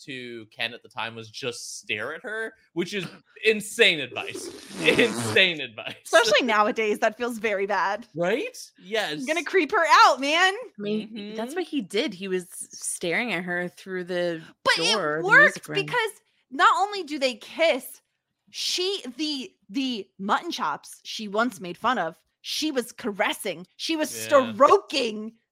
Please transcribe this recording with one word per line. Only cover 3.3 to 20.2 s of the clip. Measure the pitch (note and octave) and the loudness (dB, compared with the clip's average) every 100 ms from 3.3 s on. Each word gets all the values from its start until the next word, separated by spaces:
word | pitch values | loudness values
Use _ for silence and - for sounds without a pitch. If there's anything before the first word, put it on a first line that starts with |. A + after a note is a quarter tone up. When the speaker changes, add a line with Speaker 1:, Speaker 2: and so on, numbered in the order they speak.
| - | 0
Speaker 1:
insane | G#3+ G#3+ - - G3+ D#3+ | 2 2 -2 4 4 4
advice. | E3 - - - - - - | -2 -6 -8 -8 -12 -14 -14
<laughs> | - | 0
Insane | F#3+ A3 A3+ A3+ A3+ G#3+ F#3 D#3 | 2 4 4 2 0 4 4 2
advice. | B2+ A2 - - | -8 -10 -12 -14
Speaker 2:
Especially | - E4+ A4+ C#5+ B3+ | 2 4 6 4 4
nowadays, | G#3+ G#3 A3+ G#3+ G#3 | 4 4 2 0 2
that | A3+ A3 | 0 0
feels | A#3+ A3+ | -4 -2
very | A3 G3 G3 | -2 0 0
bad. | G3 F3+ G#3 - | 0 0 -2 -6
Speaker 1:
Right? | D3+ F3 B3 A#4+ - - _ | -2 0 0 -2 -10 -18 _
Yes. | F#3 G#3+ F3+ | -4 -2 -2
Speaker 2:
I'm | D4+ C4 | -4 -2
gonna | E4 | -2
creep | D4+ F#4+ D4 | 0 0 2
her | G#4 D#4 F4 G#4 | 2 6 8 8
out, | B3+ | 6
man. | C#4 D#4+ F#4 | 2 2 2
Speaker 3:
I | G#4 G#4+ - | 0 -8 -10
mean, | G3+ G#3+ - A3 G#3 A3 | -4 -4 -6 -10 -10 -8
that's | A#3+ | -6
Speaker 1:
Mm-hmm. | F4 | -6
Speaker 3:
what | E4 | -4
he | D4 | -4
did. | F3+ G3+ C#4+ | -2 -2 -2
He | F3+ G3 | -4 -4
was | F#3 F3 | -4 -4
staring | - - - - - F3 F3+ A#3+ | -12 -16 -12 -10 -6 -2 -2 -2
at | F3 | -4
her | F3+ F3 F3 | -4 -4 -6
through | - G3 F#3 | -10 -10 -8
the | F3 F3+ F3 E3 D#3+ _ | -4 -2 -2 -4 -10 _
Speaker 2:
But | - - | 0 2
Speaker 3:
door, | - A4+ E3 D#4 | 2 0 0 0
Speaker 2:
it | |
Speaker 3:
the | F4+ | 6
Speaker 2:
worked | B4 | 8
Speaker 3:
music | D5 - - | 8 4 -4
room. | - | -4
Speaker 2:
because | D4+ A#4+ A4 - _ _ _ | -2 -2 -2 -6 _ _ _
not | C4 G4 E4+ | 2 4 4
only | G4+ G4+ | 0 -2
do | D4 D4 | -6 -2
they | C4 | -2
kiss, | G#3+ - C4+ E4 B3+ - - _ _ _ _ _ | -2 -10 2 2 2 -4 -18 _ _ _ _ _
she, | - - - F#4 F4+ B3+ B3 | -8 -4 -2 -2 -4 -8 -6
the, | D4+ C#4+ A#3 - _ | -4 -4 -8 -14 _
the | A3 C4 A3+ - | -4 -4 -4 -8
mutton | - | -10